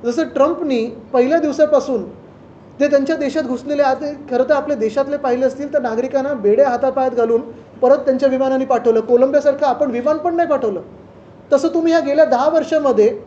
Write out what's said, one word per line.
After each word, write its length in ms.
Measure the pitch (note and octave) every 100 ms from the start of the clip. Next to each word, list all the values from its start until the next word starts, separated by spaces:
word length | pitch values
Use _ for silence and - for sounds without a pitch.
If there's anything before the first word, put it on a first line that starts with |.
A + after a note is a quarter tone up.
जसं 240 | A#3 A#3+ D#4
ट्रम्पनी 560 | C#4 D4 E4+ D#4 B3 A3+ - -
पहिल्या 260 | B3+ B3+ E4
दिवसापासून 640 | D#4 C#4+ D4+ C#4 C4 A#3+ F3 - - - - - - -
ते 80 | C#4+
त्यांच्या 260 | C#4 C4+ D#4+
देशात 280 | C#4 D4+
घुसलेले, 380 | A#3+ B3 C#4+ C#4+
आता 300 | C#4 C4 D4 D4 -
खरं 180 | B3 C4
तर 60 |
आपल्या 220 | C#4+ D4 C4+
देशातले 400 | A3 A3+ C#4 C#4+
पाहिले 300 | C4+ B3 C4
असतील 260 | C4 C#4+
तर 60 | D4
नागरिकांना 500 | A#3+ A3 C4 C#4 C4+
बेड्या 340 | C4+ G3+ A3+ C#4
हातापायात 420 | A#3+ C4+ C4+ C4
घालून 280 | A#3+ A3+ A#3 C#4+ - - -
परत 160 | B3+ C#4+
त्यांच्या 300 | D4 C4 C#4
विमानाने 360 | C4 C4 C4
पाठवलं. 360 | C4 A#3+ A#3 A3+
कोलंबियासारखं 680 | A3 A#3+ C4+ C#4+ C#4+ C#4 C#4+
आपण 240 | B3 C#4+
विमान 280 | A#3+ C4+ D#4
पण 180 | E4+ E4+
नाही 120 | E4
पाठवलं. 320 | C#4 A3 F#3 - - - - - - -
तसं 220 | C4+ E4
तुम्ही 180 | E4+ E4
ह्या 80 | E4
गेल्या 220 | C#4 C#4+ D4+
दहा 220 | B3 D4
वर्षामध्ये 600 | D#4+ - D#4 C#4+ G#3+ G#3+ -